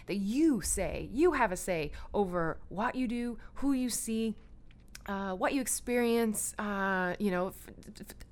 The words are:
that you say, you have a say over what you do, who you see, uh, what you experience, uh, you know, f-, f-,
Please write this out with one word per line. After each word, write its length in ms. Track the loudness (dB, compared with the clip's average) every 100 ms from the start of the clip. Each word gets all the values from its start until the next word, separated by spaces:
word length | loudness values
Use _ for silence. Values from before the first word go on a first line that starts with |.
| -4
that 100 | -2
you 460 | 0 4 6 4
say, 480 | 2 0 0 -2 -2
you 200 | 4 6
have 200 | 6 2
a 40 | 2
say 340 | 0 0 -2 -6 -4
over 420 | 0 0 2 0 -2 -6
what 240 | -2 -2
you 120 | 0 -2
do, 300 | -2 -4 -6 -10 -2
who 160 | 0
you 180 | 2 0
see, 440 | -2 -2 0 0 -4 -12 -20 -20 -20 -20 -14 -6
uh, 260 | -4 -2
what 180 | 0 0
you 80 | 0
experience, 920 | 0 -2 0 2 4 4 4 0 -4 -4
uh, 560 | -4 0 2 2 0 0
you 120 | 0
know, 180 | 2 -2
f-, 200 | -6 -16 -16 -16 -16
f-, 160 | -14 -14 -4